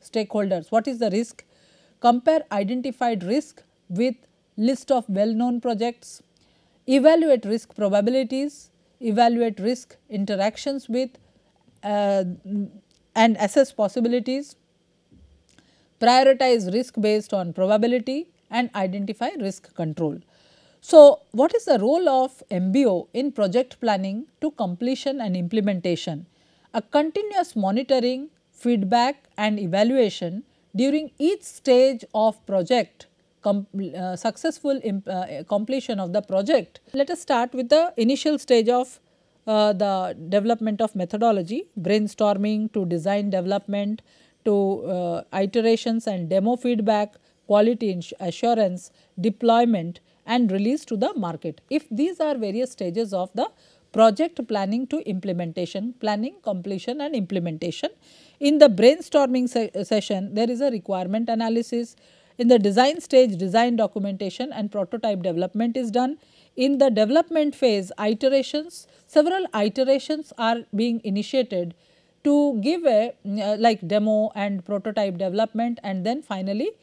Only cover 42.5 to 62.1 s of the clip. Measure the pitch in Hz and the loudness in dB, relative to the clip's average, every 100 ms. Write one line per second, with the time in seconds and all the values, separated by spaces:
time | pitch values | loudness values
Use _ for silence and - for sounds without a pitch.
42.5 | 214 220 220 180 170 175 202 202 190 180 | -2 -2 -4 -2 -2 -2 -2 -2 -2 -2
43.5 | 196 202 202 202 220 _ _ _ _ 226 | -4 -4 -4 -4 -6 _ _ _ _ 0
44.5 | 202 196 196 156 180 175 170 - 196 196 | 2 0 -2 -4 -4 -4 -6 -6 -4 -2
45.5 | 240 226 226 240 226 226 185 165 190 214 | 0 2 0 0 -4 -4 -6 0 2 2
46.5 | 247 247 233 214 214 208 - _ _ - | 0 0 0 2 0 -2 -8 _ _ 0
47.5 | 208 220 226 220 180 - - 180 - 233 | 4 4 2 -2 -4 -8 -8 -8 -2 0
48.5 | 226 196 180 - _ _ - 214 202 233 | 2 0 -2 -12 _ _ -4 -4 0 4
49.5 | 233 240 208 165 170 _ _ - 240 226 | 4 4 0 -2 -10 _ _ -4 0 2
50.5 | 190 214 294 - 214 277 359 175 156 170 | 2 0 -2 -4 -4 -2 -2 -6 -6 -10
51.5 | 147 _ 302 - 214 330 349 302 277 208 | -12 _ -6 -4 -4 -4 -2 -4 -2 -4
52.5 | 214 254 - 185 180 220 190 185 202 392 | -4 -6 -6 -6 -4 -4 -4 -6 -4 -6
53.5 | - _ _ _ 208 220 208 330 - 233 | -8 _ _ _ 4 4 4 -2 -4 -6
54.5 | 208 196 226 262 302 - 185 196 175 170 | -4 -2 -4 -4 -6 -6 -6 -4 -4 -6
55.5 | 170 170 196 226 247 220 208 254 392 226 | -6 -8 -6 -10 -6 -4 -2 -4 -6 -8
56.5 | 190 185 190 - 285 294 269 180 190 170 | -6 -6 -8 -6 -6 -6 -4 -4 -4 -4
57.5 | 156 175 - 302 - _ _ _ _ 285 | -6 -8 -6 -8 -10 _ _ _ _ 0
58.5 | 302 285 190 233 320 - 302 269 254 247 | 6 6 6 4 4 0 0 2 0 -2
59.5 | 240 220 190 196 214 - 196 196 214 233 | -2 -4 -6 -2 -2 -2 -6 -4 -4 -2
60.5 | 240 277 220 190 190 180 214 233 226 226 | -2 -2 -4 -4 -4 -2 -4 -2 -2 -2
61.5 | 233 233 240 233 - _ | -2 -2 -6 -6 -12 _